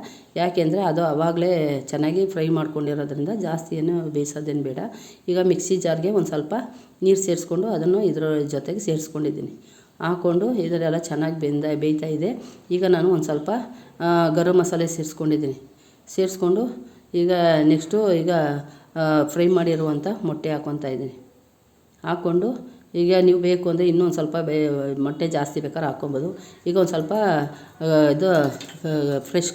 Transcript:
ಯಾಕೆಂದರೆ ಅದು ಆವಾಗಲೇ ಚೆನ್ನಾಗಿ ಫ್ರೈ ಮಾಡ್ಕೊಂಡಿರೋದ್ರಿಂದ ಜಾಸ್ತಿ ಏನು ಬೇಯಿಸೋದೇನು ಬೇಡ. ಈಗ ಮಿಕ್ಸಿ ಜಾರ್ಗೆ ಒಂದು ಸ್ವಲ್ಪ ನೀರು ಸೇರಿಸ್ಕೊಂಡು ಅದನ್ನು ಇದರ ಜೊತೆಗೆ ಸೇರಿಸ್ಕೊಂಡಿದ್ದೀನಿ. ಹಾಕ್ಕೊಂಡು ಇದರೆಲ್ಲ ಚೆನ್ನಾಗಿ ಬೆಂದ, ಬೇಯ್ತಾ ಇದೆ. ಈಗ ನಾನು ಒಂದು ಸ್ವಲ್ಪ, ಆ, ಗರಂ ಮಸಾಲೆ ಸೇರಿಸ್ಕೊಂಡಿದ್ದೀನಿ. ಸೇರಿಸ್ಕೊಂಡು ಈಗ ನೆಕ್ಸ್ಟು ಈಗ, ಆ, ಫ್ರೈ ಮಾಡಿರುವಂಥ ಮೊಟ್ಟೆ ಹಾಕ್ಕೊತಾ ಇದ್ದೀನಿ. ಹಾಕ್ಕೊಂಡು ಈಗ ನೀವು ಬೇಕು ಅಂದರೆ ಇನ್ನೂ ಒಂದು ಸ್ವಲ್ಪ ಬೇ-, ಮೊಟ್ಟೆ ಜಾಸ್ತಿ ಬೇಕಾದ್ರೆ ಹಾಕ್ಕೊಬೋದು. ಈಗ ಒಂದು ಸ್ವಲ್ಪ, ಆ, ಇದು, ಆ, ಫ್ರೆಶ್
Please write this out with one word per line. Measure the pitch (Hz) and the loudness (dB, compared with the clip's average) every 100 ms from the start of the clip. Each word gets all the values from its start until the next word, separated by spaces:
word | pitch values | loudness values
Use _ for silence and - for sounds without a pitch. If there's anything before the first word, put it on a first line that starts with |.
| - - - - | -10 -20 -10 -4
ಯಾಕೆಂದರೆ | 175 180 160 180 185 | -2 0 0 2 0
ಅದು | 156 170 | 0 0
ಆವಾಗಲೇ | 147 165 170 175 175 151 139 131 | 0 0 0 2 2 0 -2 -4
ಚೆನ್ನಾಗಿ | 147 156 175 190 | -2 0 0 0
ಫ್ರೈ | 180 160 165 | 0 0 0
ಮಾಡ್ಕೊಂಡಿರೋದ್ರಿಂದ | 151 151 147 147 147 143 147 220 | -2 -4 -4 -4 -4 -4 -4 -4
ಜಾಸ್ತಿ | 175 160 - 165 | -4 -4 -6 -4
ಏನು | 160 170 160 147 | -2 -2 -2 -4
ಬೇಯಿಸೋದೇನು | 143 147 147 151 139 | -4 -6 -4 -4 -4
ಬೇಡ. | 127 220 - - - - | -6 -10 -12 -20 -12 -4
ಈಗ | 180 185 | 0 2
ಮಿಕ್ಸಿ | 170 - 185 | 2 0 -2
ಜಾರ್ಗೆ | 170 160 175 208 | 0 0 0 0
ಒಂದು | 160 | 0
ಸ್ವಲ್ಪ | 151 151 220 240 - - - | -2 -4 -6 -8 -14 -20 -2
ನೀರು | 185 190 190 | 2 2 2
ಸೇರಿಸ್ಕೊಂಡು | 170 - 175 214 185 | -2 -2 -2 -2 0
ಅದನ್ನು | 165 185 196 | 2 2 2
ಇದರ | 151 156 151 147 | 0 0 0 -2
ಜೊತೆಗೆ | 143 143 190 202 | -4 -6 -6 -2
ಸೇರಿಸ್ಕೊಂಡಿದ್ದೀನಿ. | 160 156 151 151 - - - - - _ - | -2 -4 -4 -4 -4 -8 -12 -20 -20 _ -8
ಹಾಕ್ಕೊಂಡು | 165 175 175 175 214 240 | -4 -2 0 2 0 0
ಇದರೆಲ್ಲ | 165 170 165 160 - | -2 0 0 -2 -2
ಚೆನ್ನಾಗಿ | 151 156 165 | -4 -2 -2
ಬೆಂದ, | 151 147 151 147 | -2 -2 -2 -2
ಬೇಯ್ತಾ | 151 151 160 151 | 0 0 -2 -2
ಇದೆ. | 180 269 - - - 180 | -2 -4 -10 -16 -4 0
ಈಗ | 185 180 | 2 4
ನಾನು | 180 175 | 4 2
ಒಂದು | 151 | 2
ಸ್ವಲ್ಪ, | 147 151 233 - - - - 170 | -2 -2 -4 -6 -14 -20 -4 2
ಆ, | 170 165 156 | 4 4 4
ಗರಂ | 170 180 | 4 4
ಮಸಾಲೆ | 175 170 165 165 | 4 0 -2 -4
ಸೇರಿಸ್ಕೊಂಡಿದ್ದೀನಿ. | 156 - 156 151 147 131 - - _ _ - | -8 -4 0 0 0 -6 -12 -20 _ _ -10
ಸೇರಿಸ್ಕೊಂಡು | - 190 - 180 190 247 - - - _ 175 | -2 -2 0 0 2 0 -6 -16 -20 _ 0
ಈಗ | 175 180 170 160 151 | 2 4 4 6 6
ನೆಕ್ಸ್ಟು | 156 - 208 214 170 | 4 2 0 4 2
ಈಗ, | 165 175 151 143 143 - - 165 | 2 2 2 -2 -8 -16 -12 -4
ಆ, | 156 151 147 | 2 2 2
ಫ್ರೈ | 170 175 180 | 2 2 4
ಮಾಡಿರುವಂಥ | 170 156 156 147 175 214 175 | 2 0 0 -2 -4 -4 -4
ಮೊಟ್ಟೆ | 151 156 151 | -4 -4 -4
ಹಾಕ್ಕೊತಾ | 147 147 147 | -4 -6 -6
ಇದ್ದೀನಿ. | 127 135 - - _ _ _ _ _ _ _ | -6 -8 -12 -20 _ _ _ _ _ _ _
ಹಾಕ್ಕೊಂಡು | 165 170 175 175 208 262 - - _ 175 | -6 -4 0 0 0 -4 -10 -20 _ -2
ಈಗ | 175 185 185 | 2 6 6
ನೀವು | 180 175 | 6 4
ಬೇಕು | 180 180 | 2 2
ಅಂದರೆ | 170 180 | 2 2
ಇನ್ನೂ | 165 175 | 4 2
ಒಂದು | 156 | 0
ಸ್ವಲ್ಪ | 156 165 160 | -2 -2 0
ಬೇ-, | 151 151 143 139 139 | 0 0 0 -2 -2
ಮೊಟ್ಟೆ | 139 147 165 160 | -2 -2 -2 0
ಜಾಸ್ತಿ | 143 - | -2 -4
ಬೇಕಾದ್ರೆ | 147 160 151 | -6 -4 -4
ಹಾಕ್ಕೊಬೋದು. | 127 147 135 160 - - - - | -4 -6 -4 -4 -8 -14 -10 -2
ಈಗ | 180 | 2
ಒಂದು | 175 | 2
ಸ್ವಲ್ಪ, | 170 156 208 208 156 147 - - - | 0 -2 0 2 2 0 -6 -18 -6
ಆ, | 160 156 151 | 2 6 6
ಇದು, | 147 185 | 4 4
ಆ, | 170 143 - - - 165 156 143 139 131 | 4 2 -2 -12 -10 -4 -2 0 -2 -2
ಫ್ರೆಶ್ | 180 170 | -2 -2